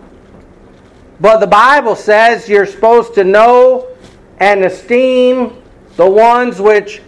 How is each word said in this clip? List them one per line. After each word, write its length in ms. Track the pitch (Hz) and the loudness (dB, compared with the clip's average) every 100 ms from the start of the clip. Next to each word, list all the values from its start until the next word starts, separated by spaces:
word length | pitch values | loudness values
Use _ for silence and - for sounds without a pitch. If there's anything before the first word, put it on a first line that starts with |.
| - - _ - _ _ - - _ _ - - | -20 -20 _ -20 _ _ -20 -20 _ _ -20 -2
But 180 | 190 220 | 0 2
the 80 | 202 | 2
Bible 480 | 208 247 294 233 | 2 2 0 -2
says 540 | 185 - 214 233 220 175 | -6 -2 2 2 -2 -2
you're 180 | 202 196 | -2 -2
supposed 480 | - 226 233 226 | -2 2 2 0
to 80 | 202 | -2
know 640 | 185 208 233 247 254 254 254 - - - - - | 0 2 4 4 2 0 -8 -20 -20 -20 -18 -4
and 260 | 196 202 | -2 0
esteem 1000 | 180 - - 240 262 254 254 254 226 - _ _ _ - | -2 -6 -4 -2 0 0 0 -2 -6 -10 _ _ _ -2
the 140 | 185 | 0
ones 500 | 202 233 240 247 185 | 2 2 0 -4 -2
which 420 | 208 208 208 - | 0 0 -4 -18